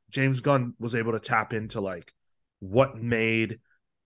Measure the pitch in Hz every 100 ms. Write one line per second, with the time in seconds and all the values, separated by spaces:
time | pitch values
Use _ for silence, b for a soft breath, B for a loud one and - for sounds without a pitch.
0 | _ - 135 131 143 139 120 - 117 117
1 | 113 113 - 117 107 113 107 113 95 90
2 | - _ _ _ _ - 95 107 135 113
3 | 117 117 113 113 110 117 _ _ _ _